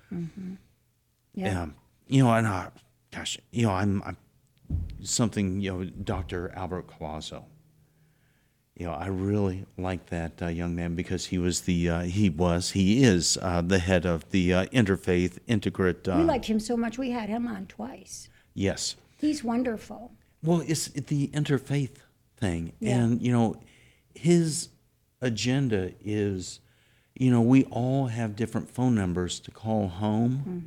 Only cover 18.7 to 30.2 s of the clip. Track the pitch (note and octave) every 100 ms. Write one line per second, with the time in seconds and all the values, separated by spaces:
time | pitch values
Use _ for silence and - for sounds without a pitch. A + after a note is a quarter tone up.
18.7 | D#2+ - - _ _ D4+ B3+ A3+ A#3 B3
19.7 | G#3+ - G#3 A#3+ - _ _ D#3 E3+ D#3
20.7 | D#3 - D3 - D3 C#3+ D3 C#3+ C3+ -
21.7 | C#3+ C3 - _ _ _ _ G2+ E2+ E2
22.7 | - A3 B2 A#2 A#2+ B2 A#2+ A2 - -
23.7 | - _ _ _ - E3 F3 D#3+ C#3+ -
24.7 | _ _ _ _ _ B2+ A2 A#2 C3+ C3
25.7 | G#2 F2+ F2 G2+ G#2 G2+ F#2+ F2+ - _
26.7 | _ _ _ _ - B2+ A#2+ A#2 C3+ C3+
27.7 | A#2 B2 C3+ C3 A2+ A2+ G#2 A2 G#2 -
28.7 | - B2+ A2+ F#2 F2 F2+ - - - A2
29.7 | A2 G2 F2 G#2+ G#2+